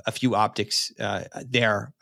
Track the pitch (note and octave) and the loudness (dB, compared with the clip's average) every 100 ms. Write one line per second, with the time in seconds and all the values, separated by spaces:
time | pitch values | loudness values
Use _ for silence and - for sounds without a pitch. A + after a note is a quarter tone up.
0 | - - B2+ G#2 G#2+ - G2+ - - - | -6 -2 2 4 2 0 -2 -2 -2 -4
1 | G2+ G2 - - B2+ B2 A2+ G2+ - - | -4 -4 -6 -10 -2 2 4 2 -2 -2